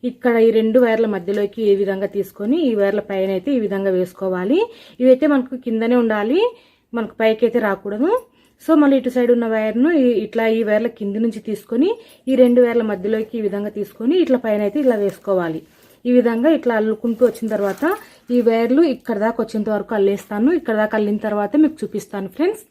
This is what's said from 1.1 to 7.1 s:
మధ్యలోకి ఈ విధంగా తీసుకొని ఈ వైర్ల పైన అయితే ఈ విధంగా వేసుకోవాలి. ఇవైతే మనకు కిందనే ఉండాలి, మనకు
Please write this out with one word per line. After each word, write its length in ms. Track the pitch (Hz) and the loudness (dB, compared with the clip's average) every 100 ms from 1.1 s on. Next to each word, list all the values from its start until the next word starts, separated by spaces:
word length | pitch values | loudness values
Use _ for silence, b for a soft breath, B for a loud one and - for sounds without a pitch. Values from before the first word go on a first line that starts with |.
మధ్యలోకి 480 | 196 175 202 202 226 220 | -2 -4 -4 -4 -2 0
ఈ 40 | 196 | 0
విధంగా 320 | 196 190 196 | 0 -2 -4
తీసుకొని 480 | 202 196 - 208 311 | -6 -8 -8 -4 0
ఈ 100 | 285 214 | 0 0
వైర్ల 260 | 196 202 202 | 0 -2 -4
పైన 220 | 196 190 | -4 -2
అయితే 180 | 190 185 | -2 -2
ఈ 80 | 269 | -2
విధంగా 320 | 208 196 196 | -2 -2 -2
వేసుకోవాలి. 680 | 185 180 - 190 185 185 311 466 B B B | -2 -4 -4 -6 -4 0 0 -2 B B B
ఇవైతే 260 | 254 254 302 | 4 4 4
మనకు 280 | 285 254 254 247 | 0 -2 -10 -6
కిందనే 300 | 226 226 247 | -4 0 2
ఉండాలి, 380 | 233 214 208 311 480 466 b b b | 2 0 0 0 0 -4 b b b
మనకు 220 | 233 220 | -8 -8